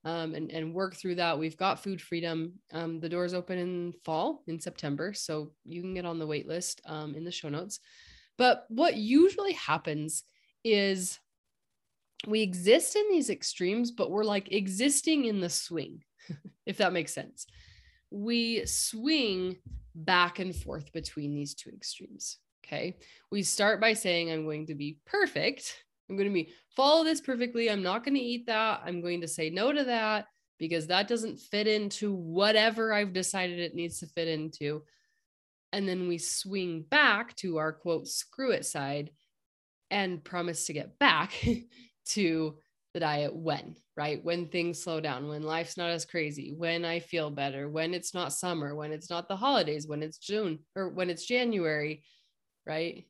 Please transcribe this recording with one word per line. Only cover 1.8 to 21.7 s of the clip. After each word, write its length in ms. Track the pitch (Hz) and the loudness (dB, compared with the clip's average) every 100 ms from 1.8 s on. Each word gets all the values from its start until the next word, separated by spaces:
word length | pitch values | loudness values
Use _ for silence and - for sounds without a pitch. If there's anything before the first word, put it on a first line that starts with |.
Food 180 | 196 190 | -2 -6
Freedom. 540 | - 170 170 165 165 180 _ | -6 -4 -2 -2 -4 -8 _
Um, 280 | 160 165 165 | -6 -4 -4
the 80 | 165 | -4
doors 260 | 175 180 | -2 0
open 240 | 180 180 180 | -2 -4 -4
in 340 | 175 180 175 170 | -2 -2 -6 -8
fall, 380 | - 156 220 302 - | -2 0 0 -2 -6
in 120 | 160 | -8
September, 520 | 175 - 151 143 175 | -8 -6 -4 -2 -4
so 400 | 208 - 156 151 _ - | -4 -4 -4 -6 _ -12
you 160 | 170 | -8
can 120 | 185 | -6
get 120 | 185 175 | -6 -4
on 120 | 165 | -4
the 80 | 156 | -2
wait 220 | 151 143 | -4 -2
list, 320 | 165 - - - | -4 -4 -8 -8
um, 280 | 151 151 | -8 -6
in 100 | 151 | -8
the 60 | 170 | -8
show 200 | 170 156 | -8 -6
notes. 300 | 147 190 - - - - - _ - | -6 -6 -10 -14 -20 -20 -20 _ 4
But 260 | 247 240 - | 6 6 0
what 280 | 226 330 220 | 2 4 4
usually 560 | 214 269 370 403 403 | 4 8 8 6 -2
happens 680 | 339 - 156 - 151 156 - - _ _ _ | -2 0 0 0 -2 -2 -6 -10 _ _ _
is 540 | 226 208 196 190 180 - _ _ _ _ _ _ _ _ _ _ - | 2 4 4 2 -2 -6 _ _ _ _ _ _ _ _ _ _ -2
we 140 | 214 | 2
exist 560 | 214 180 180 269 - 415 | 2 2 8 8 6 0
in 140 | 415 | 4
these 180 | 359 277 | 4 2
extremes, 600 | 196 - - 180 214 240 | -2 -4 -2 0 2 0
but 200 | 240 190 | 0 0
we're, 140 | 196 | 2
like, 280 | 220 202 196 | 2 0 0
existing 760 | - 190 190 269 285 - 311 240 | -2 0 0 2 2 2 2 2
in 140 | 208 | 0
the 100 | 175 | 0
swing, 520 | - - 165 - 170 _ _ - | -2 -4 -6 -6 -12 _ _ -14
<laughs> 320 | 160 - _ - | -14 -14 _ -10
if 120 | - | 2
that 160 | 190 | 2
makes 180 | 180 151 | 2 -2
sense. 340 | - - - - - - - - _ _ | -6 -10 -14 -20 -20 -20 -20 -20 _ _
We 540 | 202 214 233 226 226 | -6 0 0 2 0
swing 920 | - - - 220 247 311 233 185 180 180 - - - | -2 -2 -2 -2 0 2 2 2 -2 -4 -10 -14 -12
back 440 | 165 160 180 175 175 | -8 4 6 6 2
and 160 | 185 | -6
forth 380 | 165 - - 147 | -4 -6 -8 -8
between 420 | 165 156 - 143 | -8 -8 -6 -4
these 200 | 147 143 | -4 -6
two 160 | - - | -10 -16